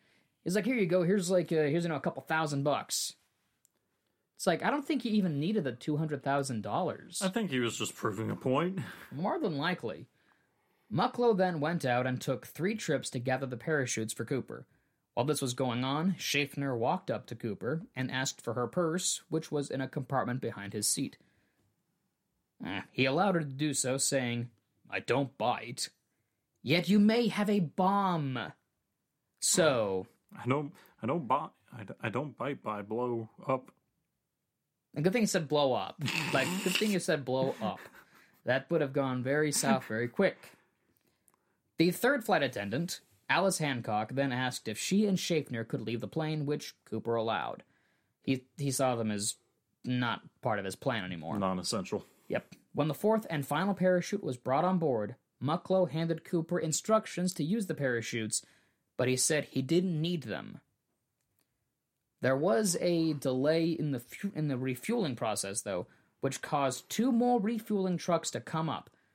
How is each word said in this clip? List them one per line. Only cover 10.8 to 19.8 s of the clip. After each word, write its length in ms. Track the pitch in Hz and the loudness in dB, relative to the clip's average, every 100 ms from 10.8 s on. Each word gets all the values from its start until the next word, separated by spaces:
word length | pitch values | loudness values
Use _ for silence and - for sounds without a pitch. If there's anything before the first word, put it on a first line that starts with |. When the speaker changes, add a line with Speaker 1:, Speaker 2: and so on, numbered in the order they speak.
| - | -6
Speaker 1:
Mucklow 420 | 113 240 247 240 | 0 0 2 4
then 240 | 202 185 165 | 4 4 2
went 260 | 147 170 131 | 0 0 2
out 200 | 123 127 | 2 2
and 140 | 127 | -2
took 260 | - 127 - | -2 -4 -6
three 280 | - 175 | -4 -4
trips 340 | 220 - 139 - | -2 0 -2 -2
to 80 | 135 | -4
gather 280 | 123 131 135 | -2 -2 -2
the 100 | 120 | -6
parachutes 560 | - 151 123 - 110 | -2 0 0 -2 -4
for 140 | - 110 | -4 -2
Cooper. 400 | 135 - 57 - _ _ _ _ | -2 -4 -10 -14 _ _ _ _
While 100 | - 135 | -2 0
this 140 | 143 | 0
was 120 | 135 | 0
going 300 | 127 131 120 | 0 0 0
on, 320 | 131 143 180 180 | 0 0 0 0
Schaffner 580 | - 143 143 - 139 120 | 0 0 0 -2 -2 0
walked 340 | 120 185 - | 0 0 -2
up 160 | 110 - | -6 -6
to 80 | |
Cooper 480 | 120 117 98 110 160 208 - | -8 -6 -4 -4 -4 -6 -6
and 140 | 131 | -4
asked 300 | 113 131 - | -2 -4 -4
for 120 | - | -6
her 120 | 110 190 | -4 -2
purse, 560 | - 170 185 - - - | 0 0 0 -2 -4 -4
which 220 | 160 160 | -4 -2
was 200 | 147 139 | -4 -4
in 100 | 135 | -4